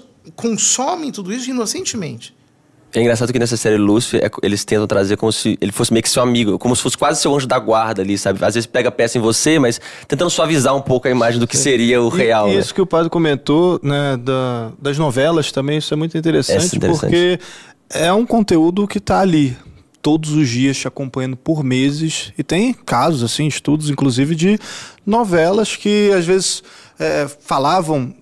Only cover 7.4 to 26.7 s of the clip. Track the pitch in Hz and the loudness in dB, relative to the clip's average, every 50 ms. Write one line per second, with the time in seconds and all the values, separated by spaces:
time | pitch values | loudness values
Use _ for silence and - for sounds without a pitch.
7.4 | 131 120 131 127 110 104 110 110 113 110 110 98 95 98 101 98 - 98 98 98 | 0 0 -2 0 0 2 2 2 2 0 -2 -2 -2 -2 -2 -2 0 -2 -2 0
8.4 | 85 104 104 117 113 - - 127 117 123 - - 117 117 - 127 110 113 113 - | 0 0 0 0 -2 -2 0 2 2 2 2 0 0 0 0 0 2 2 2 2
9.4 | - 151 160 156 131 113 - - - - - - - - 147 135 180 175 - - | 2 2 4 4 4 2 0 -2 -6 -14 -18 -14 -8 -4 -2 -2 0 0 0 0
10.4 | 160 151 160 143 120 135 139 139 135 - 127 123 - 135 127 127 117 117 117 120 | 0 2 2 2 2 2 2 0 0 0 0 0 2 0 2 2 2 2 2 0
11.4 | 117 - - 131 - 147 131 117 120 117 123 123 120 113 - 180 120 117 117 107 | 0 0 0 0 0 2 2 2 4 4 4 2 2 2 2 2 2 2 2 2
12.4 | 104 101 98 98 - - - - 185 - - 165 170 165 - 170 165 151 143 127 | 2 2 2 0 0 -2 -2 -2 0 0 2 0 0 0 0 0 0 0 0 -2
13.4 | - - 147 160 175 180 170 165 - 143 143 143 143 139 135 120 120 135 131 131 | 0 0 2 4 4 2 2 0 -2 -2 -2 -2 -2 -2 -4 -4 -2 -2 -2 -2
14.4 | 127 123 123 117 113 110 - - 139 143 139 147 165 143 113 131 135 160 170 160 | -2 -2 -4 -6 -8 -10 -10 -8 -6 -4 -2 -2 -2 0 0 2 2 2 2 0
15.4 | 139 - - 135 135 143 151 156 147 - 156 151 160 165 - 165 156 165 156 147 | 0 -2 -4 -4 -2 -2 -2 -2 -2 -4 -4 -4 -4 -4 -4 -4 -2 0 0 0
16.4 | 131 - - 190 165 185 - - - - 170 147 - - 170 175 175 180 180 - | 0 0 0 0 0 0 0 0 0 0 0 0 0 0 2 2 2 2 0 -2
17.4 | - - - - - - - _ _ - - - 156 170 190 214 240 - 226 226 | -6 -12 -20 -20 -20 -20 -20 _ _ -8 -4 -2 0 2 2 0 0 2 2 0
18.4 | 208 - 180 160 160 170 180 202 202 196 - 208 - - 190 185 196 190 165 151 | 2 2 4 4 4 2 2 0 -2 -2 -4 -4 -2 0 0 2 2 4 4 2
19.4 | 143 127 123 - - - - - - _ _ _ - 151 156 160 160 151 151 156 | 2 0 -2 -6 -14 -20 -20 -20 -20 _ _ _ 0 0 0 0 0 0 0 2
20.4 | 151 120 117 123 131 139 135 - - 131 - - 139 127 - 135 131 131 131 127 | 2 2 0 0 0 0 0 -2 -6 -8 -8 -8 -10 -8 -6 -6 -6 -6 -6 -6
21.4 | - 160 160 156 143 127 127 127 135 143 143 151 160 160 - - - - - - | -4 -2 -2 0 0 0 2 2 2 0 0 -2 -4 -4 -4 -6 -8 -10 -8 -8
22.4 | 147 - 165 180 220 262 240 - - - - 120 135 170 160 123 117 113 - - | -4 -2 0 0 0 0 -2 -4 -4 -2 0 0 2 2 0 0 -2 -2 -2 -2
23.4 | 151 151 - - - 156 147 156 151 147 139 - 139 139 117 123 139 151 170 151 | -2 -2 -4 -4 -2 -2 -2 -2 -2 -2 -2 0 0 0 2 0 0 0 0 0
24.4 | 170 190 214 208 - - - - - - - _ - 196 214 240 240 196 175 165 | 2 2 0 0 -2 -8 -16 -16 -18 -20 -18 _ -4 0 0 0 0 2 2 2
25.4 | 160 170 196 220 214 - - - - 208 208 208 208 202 196 185 170 170 190 196 | 2 2 2 2 0 -2 -4 -4 -2 0 2 4 4 4 2 2 2 2 2 2
26.4 | 175 - - - - - | 0 -2 -6 -6 -10 -16